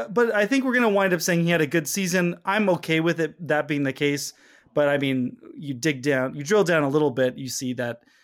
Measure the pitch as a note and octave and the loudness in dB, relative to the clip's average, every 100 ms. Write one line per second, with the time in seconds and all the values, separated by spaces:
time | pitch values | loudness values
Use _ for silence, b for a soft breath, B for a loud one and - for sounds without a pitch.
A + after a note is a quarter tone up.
0 | A#3 G3 A#3 G#3 G3+ C4+ C4 B3 A#3 G3+ | -2 0 2 2 2 0 2 2 2 2
1 | F#3+ F3+ F#3+ E3+ E3+ E3+ D3+ E3 D#3 G3+ | 2 0 0 0 2 2 2 0 -2 -2
2 | F#3+ F#3 F3 F3 - G#3 G3+ E3 - D#3+ | 0 0 0 -2 -2 0 2 0 0 2
3 | E3 E3 D#3 - D3+ D3+ D3 D3 C#3 C3+ | 2 0 -2 -4 -2 -2 0 -2 -2 0
4 | C#3+ C#3+ - b b b b D3 C#3+ C#3+ | -2 -2 -6 b b b b 0 2 2
5 | C#3 C3 B2 B2 - - D3 B2+ D#3+ C3+ | 0 0 -4 -6 -18 -12 -10 -4 -2 -2
6 | C3+ C3 C3 D3+ C#3+ G#3 F3 E3 C#3 D3+ | 0 0 -2 -6 0 2 4 2 2 2
7 | D3+ B2+ B2+ B2+ C3 - B2+ B2 A#2+ A#2 | 2 2 0 -2 -10 -8 -6 -6 -6 -8
8 | b b | b b